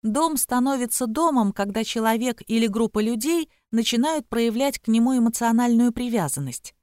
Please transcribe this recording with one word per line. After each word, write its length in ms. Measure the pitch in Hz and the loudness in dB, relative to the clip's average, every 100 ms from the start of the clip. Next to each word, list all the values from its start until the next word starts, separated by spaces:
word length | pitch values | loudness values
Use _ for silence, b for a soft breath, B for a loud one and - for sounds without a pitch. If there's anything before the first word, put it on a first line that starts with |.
Дом 340 | 220 226 320 285 | -2 0 0 0
становится 720 | - 247 262 269 240 - 247 | -2 0 0 -2 -4 -4 -2
домом, 440 | 233 339 269 202 | 0 2 2 0
когда 300 | - 202 202 | -2 -4 -4
человек 600 | 220 233 220 226 247 233 - | -4 -2 0 0 -2 -4 -2
или 220 | 226 226 | 0 0
группа 320 | 208 226 214 | 0 -2 0
людей 500 | 214 240 262 339 311 _ _ | -2 -2 0 -2 -2 _ _
начинают 560 | 226 226 233 294 311 - | -2 0 0 0 -2 -2
проявлять 500 | 233 233 226 277 262 | -2 0 0 -2 -2
к 80 | - | 0
нему 320 | 226 240 254 | 2 4 2
эмоциональную 720 | 226 226 233 226 240 233 240 | 0 0 0 2 4 4 2
привязанность. 840 | 233 247 226 156 143 135 - - _ | 0 -2 -2 -2 -4 -8 -10 -16 _